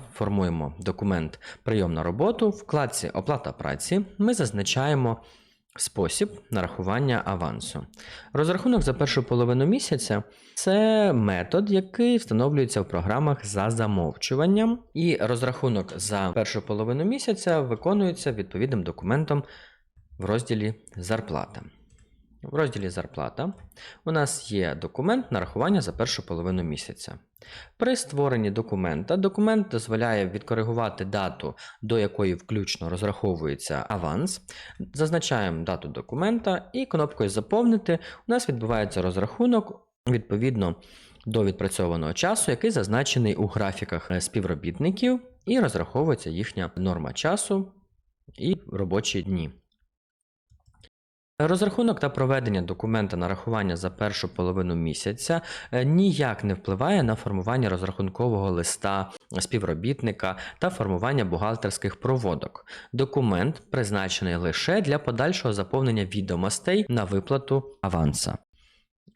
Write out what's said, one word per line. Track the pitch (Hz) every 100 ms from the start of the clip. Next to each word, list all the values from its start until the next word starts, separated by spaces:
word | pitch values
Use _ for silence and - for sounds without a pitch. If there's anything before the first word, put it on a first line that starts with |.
| -
формуємо | - 104 101 90 82 73 -
документ | 92 90 101 90 78 - - -
«Прийом | - 110 87
на | 80
роботу», | 82 101 190 - 214
в |
вкладці | 202 - 151 131 - -
«Оплата | - 95 139 -
праці» | - 71 69 - 185 190 -
ми | 214
зазначаємо | 233 123 101 98 131 139 143 120 113 - - _ _ _ -
спосіб | - - 85 - 208 - -
нарахування | 104 87 - 92 113 139 117
авансу. | - 95 82 55 - 73 - - - - -
Розрахунок | 139 156 180 254 233
за | -
першу | 127 139 -
половину | 123 120 120 123 147
місяця — | 262 - 143 - 104 - - -
це | - - 196 220 220 202
метод, | 127 104 90 90 170 208
який | 190 190 - 240 233
встановлюється | - 110 131 147 123 -
в | 92
програмах | 87 92 120 147 139 104
за | 101 107
замовчуванням, | 117 107 98 80 - - 131 170 202 226 240 -
і | 151 170 -
розрахунок | 110 120 127 123 131 107 92 -
за | 98 104 95
першу | 98 107 110
половину | - 107 110 131
місяця | 185 269 247 196 180 160
виконується | 131 113 175 202 190 175 143
відповідним | 110 92 92 131 117
документом | 85 - 92 139 156 147 - - - _ _ _ - -
в |
розділі | 92 113 120 110 107 107 - 98
«Зарплата». | 90 110 - 67 50 - - - _ - _ _ _ _
В | -
розділі | 143 147 110 95
«Зарплата» | 92 - - 65 - 170 190 - - - -
у | 160
нас | 160 139 - -
є | 101 87
документ | 71 82 - 160 254 -
нарахування | 104 90 - 151 202
за | 95
першу | - 117 - -
половину | 85 87 92
місяця. | 85 71 - - - - _ _ - - - -
При | 233 247
створенні | - 143 143 123 104
документа | 107 117 98 90 76 95 185
документ | 190 190 214 220 202
дозволяє | 113 107 113 120 107 92
відкоригувати | 101 - 113 113 117 110 104
дату, | 95 104 92 - 69 - - -
до | 110 117
якої | 104 - 98
включно | 87 - 107 92 - 82
розраховується | 90 101 98 104 85 78 71 - 73 -
аванс. | 101 82 76 180 - - - - - -
Зазначаємо | 135 156 165 - 123 95 80
дату | 82 87 76
документа | 69 - 131 196 233 214 180 180
і | 247 262
кнопкою | 160 147 - 101
«Заповнити» | 104 101 208 240 220 - 165 - - -
у |
нас | 247 240
відбувається | 123 113 113 104 95
розрахунок | 90 92 104 - 247 233 220 - _ _ -
відповідно | 123 - 104 127 117 90 85 - - - - -
до | 110
відпрацьованого | 98 95 95 - 90 85 78
часу, | - 175 226 -
який | 120 226
зазначений | 170 98 113 139 131 110
у | 98 101
графіках, | 107 98 92 - 82 -
е, | 90
співробітників, | - 113 92 73 - - 156 190 247 254 - - -
і | 247
розраховується | 160 - - 131 156 123 -
їхня | 82 110 - 87 -
норма | 92 87 69
часу | - 151 202 - 196 190 - _ _ _ _ - -
і | 139 196 -
робочі | 98 92 98 107 98
дні. | 95 92 78 - _ _ _ _ _ _ _ _ _ _ _ _ - _ _ _ _ -
Розрахунок | 151 180 202 202 233 -
та | 143
проведення | 135 131 135 117 98
документа | 87 92 110 113 101 87
нарахування | 87 95 - 113 98 85
за | 92
першу | - 104 101 90
половину | - 90 95 90
місяця, | 85 82 76 101 117 - 165 - - -
е, | 123
ніяк | 135 165 196 143 135 101
не | 104
впливає | 92 - 98 147 202
на | 120
формування | 113 - 98 95 131 110
розрахункового | 90 95 - 95 92 120 104 98
листа | 87 85 - 101 98 95 - - 185
співробітника | - 113 90 80 107 139 113 95 98 92 - -
та | 180
формування | 185 101 90 117 139
бухгалтерських | 95 85 104 113 101 - 98 -
проводок. | 120 131 104 73 - - - - -
Документ | 120 131 143 120 90 117 165 -
призначений | 135 107 104 95 - 92 85
лише | 87 78 - 196
для | 156 147
подальшого | - 117 147 180 123
заповнення | 101 95 135 135 110
відомостей | 95 101 95 87 92 - - 196 208
на | 120
виплату | 95 98 - 139 135 135 - -
аванса. | 98 87 76 - - - _ _ _ _ _ _ _